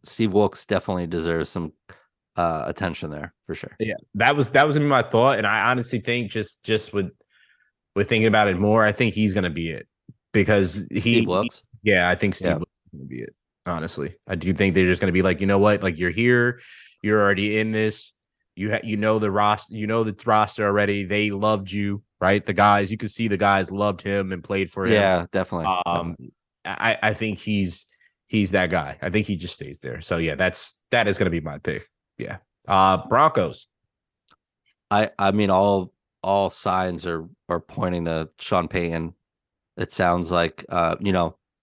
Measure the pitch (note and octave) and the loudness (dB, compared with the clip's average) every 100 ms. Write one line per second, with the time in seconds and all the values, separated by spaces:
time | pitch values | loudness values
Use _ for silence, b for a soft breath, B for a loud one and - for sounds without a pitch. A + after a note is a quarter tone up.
0 | - - A2 G2 G2+ - - F#2+ - F#2 | -10 -4 0 2 2 -2 -4 -4 -2 -4
1 | E2+ E2+ E2 E2 D2+ - D#2+ - - b | -4 -4 -2 -2 -4 -6 -8 -10 -20 b
2 | b _ _ - E2+ D#2+ C2 - F#2+ D#2+ | b _ _ -4 -2 -2 -6 -6 -6 -6
3 | D2+ D2 - _ - D#2+ - - A2 - | -10 -10 -12 _ -14 -12 -12 -8 -6 -8
4 | _ G2+ A#2 D3 C3+ - D3+ D3 D3 C3+ | _ 0 2 2 2 4 4 4 4 2
5 | - A2+ C3 A2+ G#2 A2 A2 B2+ A#2 A#2+ | 4 4 4 4 0 2 2 0 -2 -4
6 | A#2+ A#2+ G#2+ A2+ G#2+ - - A2 - G2+ | -2 -4 -4 -6 -6 -8 -2 -2 -2 -4
7 | F#2 - _ _ _ _ _ _ _ G2 | -4 -8 _ _ _ _ _ _ _ -2
8 | G2+ A2+ A2+ G#2+ G#2 F2+ G#2 A2 G#2+ - | 0 2 4 4 4 4 4 4 4 2
9 | A#2+ G#2+ G#2+ G2 F2+ D#2 E2 C#2+ - _ | 0 2 0 0 -2 -4 -8 -10 -14 _
10 | _ - _ A2 G2 G#2 F#2 F#2+ F2 G2+ | _ -20 _ 0 4 4 2 -2 -6 -4
11 | A2 A#2 G#2 F#2 A2+ - _ - G#2+ F#2+ | 2 2 2 0 -2 -8 _ -6 0 2
12 | F2 F2+ G#2 - F2+ D2+ - _ _ D2 | 2 0 -2 -2 -2 -2 -4 _ _ -18
13 | C2+ B1 - - _ _ - E2 D#2+ - | -14 -14 -14 -18 _ _ -8 -6 -6 -6
14 | D2 - - F2+ F2 F2+ G2 F2+ F2+ F2 | -8 -10 -8 -4 -2 2 2 4 2 2
15 | F#2+ F2+ F#2 F2+ G2 G2 G#2 G2+ F#2+ D#2+ | 2 2 2 2 2 4 4 2 0 -2
16 | F2 F2 A#2+ B2 A#2+ A#2+ B B B B | -2 0 4 4 2 -2 B B B B
17 | G#2+ G#2+ G2+ F#2+ G#2 G#2+ A2 A2 A2 - | 0 4 4 2 0 0 0 0 -2 -2
18 | - _ _ _ _ - G#2 G#2+ A2 G#2 | -10 _ _ _ _ -8 -4 -4 -4 -2
19 | G#2+ A2 G#2+ G2 G#2 G#2 - G#2+ G#2+ A2+ | 0 2 2 2 2 0 -4 -8 -2 0
20 | A2 G2 A#2 G#2+ G#2+ - G#2 G2+ G2+ G2+ | -2 -2 2 2 2 0 0 2 2 0
21 | F#2 G#2 G#2+ G2+ G#2+ G#2+ F#2+ G2+ G2+ G2+ | -2 -2 -2 0 0 0 -2 -4 -4 -6
22 | - - F#2 G2+ - F#2 G#2 G2+ G2 A2 | -10 -2 2 2 0 4 4 4 2 -4
23 | A2 - A2+ G2 G2+ G2 F2+ G2 G#2 F2+ | -6 -4 -2 0 2 2 0 -2 -2 -2
24 | G2+ G2 F#2+ F2+ - G2 F#2 - F#2 G#2 | -4 -4 -4 -6 -4 -4 -4 -2 2 4
25 | G2 F2+ F2 F#2+ F#2 F2 E2 F2+ F2 F2 | 4 2 0 -4 -4 -4 -2 -2 -2 -4
26 | E2+ E2 - - _ _ - G2 A#2 - | -4 -10 -16 -20 _ _ -12 -4 -2 0
27 | G#2+ G#2 A2 G2 - G#2 F#2 E2 - b | -2 -2 -4 -6 -4 -2 -2 -4 -10 b
28 | b b _ A2 F#2+ F#2+ F2+ E2+ C#2+ - | b b _ -2 2 2 0 -2 -4 -8
29 | F2+ G#2 G#2 F#2 E2+ - C#2 C#2 - B1 | -4 -2 -2 -6 -6 -10 -12 -14 -12 -10
30 | - E2+ D#2+ D2 F#2 - - - - A#2+ | -6 -4 -2 0 -2 0 -6 -8 -2 0
31 | A2 F#2+ F#2+ E2 D2+ C#2+ - D2+ - _ | 0 0 0 -2 -6 -10 -8 -8 -10 _
32 | _ - - F#2 _ _ - G2 F#2+ F#2 | _ -14 -12 -14 _ _ -2 2 4 2
33 | - A#2 D#3 C3 E2+ - - _ _ _ | 2 2 4 2 -2 -4 -18 _ _ _
34 | _ _ _ _ _ _ _ _ - G#2 | _ _ _ _ _ _ _ _ -2 0
35 | A2 - G2 G2+ G2+ F#2+ G2+ G2 F#2 _ | 0 2 2 4 4 4 4 2 0 _
36 | _ _ F#2+ G2 F#2+ - G2 F#2 F#2 E2+ | _ _ 0 0 0 -2 -2 -2 -2 -4
37 | F2 E2 E2+ _ - E2+ - - F#2 F2 | -6 -8 -8 _ -6 -6 -6 -6 -4 -2
38 | E2 D#2+ D#2+ - - F#2 E2 F#2 E2+ E2 | -2 -4 -6 -10 -2 0 0 -2 -4 -4
39 | E2 - _ _ _ _ _ - F2+ - | -6 -12 _ _ _ _ _ -10 -6 0
40 | F2+ F2 E2+ F2 E2+ - - F2 E2 - | 0 0 0 0 0 -4 -6 -2 -2 -2
41 | G2+ F#2 E2 - _ _ | -2 0 0 -6 _ _